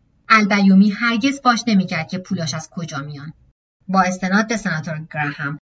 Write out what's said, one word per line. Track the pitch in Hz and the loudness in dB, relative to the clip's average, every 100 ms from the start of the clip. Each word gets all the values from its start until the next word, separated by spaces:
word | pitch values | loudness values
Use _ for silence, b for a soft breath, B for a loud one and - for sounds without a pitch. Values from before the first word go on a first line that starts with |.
| _ _ - | _ _ 2
البیومی | 220 202 202 196 190 208 | 4 4 4 6 8 6
هرگز | 196 240 233 277 277 | 2 -2 0 -2 0
فاش | 254 226 - | 0 0 2
نمی‌کرد | 202 180 170 156 | 0 0 -4 -6
که | 185 | -8
پولاش | 185 180 160 | -8 -6 -6
از | 160 - | -8 -10
کجا | - 165 143 | -12 -10 -10
میان. | 147 147 147 - _ _ _ _ - | -10 -12 -14 -18 _ _ _ _ -2
با | 190 | 0
استناد | 180 185 185 202 220 | 2 0 0 0 0
به | 226 | -2
سناتور | 190 160 160 156 156 | -4 -6 -8 -10 -10
گراهام | 156 147 143 143 147 | -8 -6 -6 -8 -10